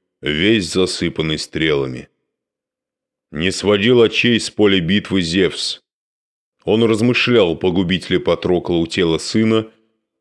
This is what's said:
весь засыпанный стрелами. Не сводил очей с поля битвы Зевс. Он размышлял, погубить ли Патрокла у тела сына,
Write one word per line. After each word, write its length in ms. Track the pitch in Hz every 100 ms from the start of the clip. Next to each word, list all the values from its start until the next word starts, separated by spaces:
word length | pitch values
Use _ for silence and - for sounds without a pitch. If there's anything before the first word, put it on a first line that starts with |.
| _ _
весь 500 | 71 76 98 113 82
засыпанный 680 | 92 90 - 85 - 80 78
стрелами. 680 | - 80 78 71 65 62 - _ _ _ _ _ _ _ _ _ _ _ _
Не 200 | 73 90
сводил 500 | - 92 87 110 123
очей 380 | 110 - 120 113
с 100 | -
поля 300 | - 104 95
битвы 420 | 82 101 - 95
Зевс. 600 | 82 92 87 - - - _ _ _ _ _ _ _ _ -
Он 180 | 110
размышлял, 720 | 113 110 120 120 - 120 87 78
погубить 520 | 92 90 87 90 -
ли 100 | 87
Патрокла 560 | - 85 90 87 - 85
у 100 | 82
тела 320 | 95 85 78
сына, 540 | - 110 110 110 110 _ _ _ _ _